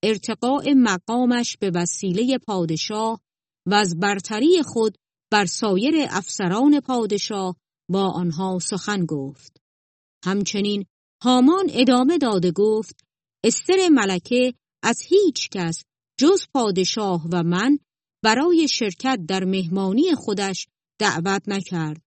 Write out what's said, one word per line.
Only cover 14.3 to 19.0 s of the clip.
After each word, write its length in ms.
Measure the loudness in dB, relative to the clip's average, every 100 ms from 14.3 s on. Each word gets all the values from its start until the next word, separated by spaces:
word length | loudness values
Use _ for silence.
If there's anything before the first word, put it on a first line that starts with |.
| 0 0 -2 _ _
از 180 | -2 -2
هیچ 480 | 2 2 2 0 -8
کس 340 | -6 -6 -6 -12 _ _ 0
جز 260 | 2 2 0
پادشاه 760 | -2 0 0 -2 -2 -2 -2 -2
و 120 | -2
من 360 | 0 0 2 0 _ _ _ _
برای 440 | 0 2 4 2 2
شرکت 520 | 0 -4 -4